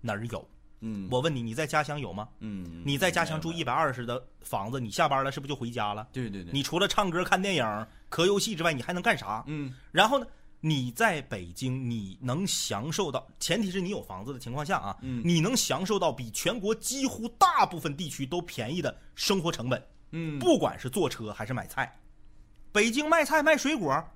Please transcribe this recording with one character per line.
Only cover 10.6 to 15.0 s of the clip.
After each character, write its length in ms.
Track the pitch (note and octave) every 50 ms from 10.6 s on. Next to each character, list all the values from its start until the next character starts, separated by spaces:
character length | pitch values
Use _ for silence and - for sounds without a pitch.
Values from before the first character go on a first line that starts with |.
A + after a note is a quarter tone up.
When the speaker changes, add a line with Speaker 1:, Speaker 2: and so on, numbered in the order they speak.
| - D#3 D#3 C#3 B2+ B2
Speaker 1:
在 300 | A2+ - A3+ A3 F3 D3+ C3+
北 280 | - A#2+ G2+ F2+ E2+
京， 380 | F2 - C3 B2+ B2+ C3 C3 A#2+
你 300 | A#2 A2 G2+ F#2+ F#2+ -
能 240 | B2+ B2 B2+ D#3+ G3+
享 460 | - - - - - A2+ G2+ A#2 D#3
受 200 | D#3 - G3 D#3
到， 140 | C3 B2+ - - - -
前 220 | - - E3 A3
提 100 | A3 F#3+
是 100 | F3 G3
你 80 | F3+ F#3
有 140 | G#3 C#3 G2+
房 200 | - F#2+ F#2 G2+
子 100 | B2+ C#3+
的 60 | A#2+
情 140 | A#2+ A#2 B2
况 120 | C#3+ D3
下 120 | D3 F#3+
啊， 200 | D3 - G2+ F#2+ -